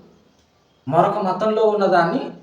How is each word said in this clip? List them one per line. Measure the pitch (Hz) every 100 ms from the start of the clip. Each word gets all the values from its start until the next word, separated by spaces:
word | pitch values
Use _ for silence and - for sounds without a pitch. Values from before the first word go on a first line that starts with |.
| - _ _ _ _ _ _ _ -
మరొక | 160 196 202
మతంలో | 190 185 214 214
ఉన్నదాన్ని | 220 208 190 175 170 262 - -